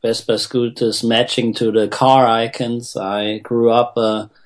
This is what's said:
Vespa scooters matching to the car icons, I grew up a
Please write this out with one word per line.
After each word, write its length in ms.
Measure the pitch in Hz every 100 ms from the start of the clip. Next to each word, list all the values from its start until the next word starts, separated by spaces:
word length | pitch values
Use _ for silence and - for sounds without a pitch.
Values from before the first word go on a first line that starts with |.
Vespa 360 | 113 113 - 107
scooters 680 | - 127 120 117 117 107 117
matching 480 | 113 120 - 120
to 180 | 107 113
the 160 | 110 104
car 400 | - 131 135 123
icons, 720 | 113 113 - 120 120 120 -
I 400 | 98 104 104 107
grew 340 | 107 117 117
up 240 | 117 123 -
a 340 | 110 107 107 _